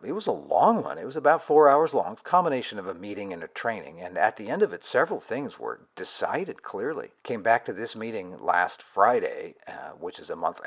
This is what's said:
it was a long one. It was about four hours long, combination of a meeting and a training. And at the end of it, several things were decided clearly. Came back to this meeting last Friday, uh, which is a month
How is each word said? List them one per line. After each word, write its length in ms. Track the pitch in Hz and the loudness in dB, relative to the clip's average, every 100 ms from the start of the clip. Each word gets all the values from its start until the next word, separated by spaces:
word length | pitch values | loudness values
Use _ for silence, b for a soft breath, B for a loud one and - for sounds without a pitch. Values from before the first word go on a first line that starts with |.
it 80 | 110 | -8
was 160 | 190 208 | -6 -4
a 60 | |
long 500 | 92 71 82 165 226 | -4 0 4 4 4
one. 140 | 73 67 | -2 -8
It 80 | 131 | -8
was 100 | 147 | -2
about 260 | 139 156 | 2 2
four 280 | - 151 147 | 6 8 10
hours 240 | 143 160 | 8 4
long, 240 | 139 87 110 | 2 -2 -6
combination 540 | - 180 175 131 113 107 | 2 4 4 0 -4 -8
of 100 | 95 | -8
a 60 | |
meeting 380 | 85 104 101 98 | -8 -8 -8 -8
and 100 | 85 | -10
a 60 | 82 | -10
training. 540 | - 120 107 71 82 | -6 -4 -4 -8 -14
And 160 | 90 90 | -8 0
at 180 | 107 - | 0 0
the 140 | 107 | -6
end 120 | 165 | 0
of 120 | 208 | 0
it, 100 | 87 | -2
several 380 | - 123 160 175 | -2 0 0 -2
things 360 | - 120 135 - | -6 -8 -8 -10
were 300 | 58 57 _ - | -10 -10 _ -12
decided 640 | 90 - 92 143 185 - | -8 -4 -4 -4 -6 -10
clearly. 520 | - 98 123 151 58 _ | -12 -8 -6 -6 -10 _
Came 180 | - 117 | -8 -4
back 220 | 98 117 - | 2 2 2
to 80 | |
this 220 | 98 117 110 | -8 -8 -8
meeting 420 | 113 110 90 87 | -8 -8 -10 -10
last 440 | 80 87 90 - | 0 2 2 -2
Friday, 720 | - 98 104 123 87 - - - - | -8 4 6 6 0 -4 -10 -14 -16
uh, 260 | - 78 | -14 -14
which 280 | 78 87 - | -12 -12 -12
is 100 | - | -10
a 60 | 80 | -2
month 240 | 82 85 | -2 -2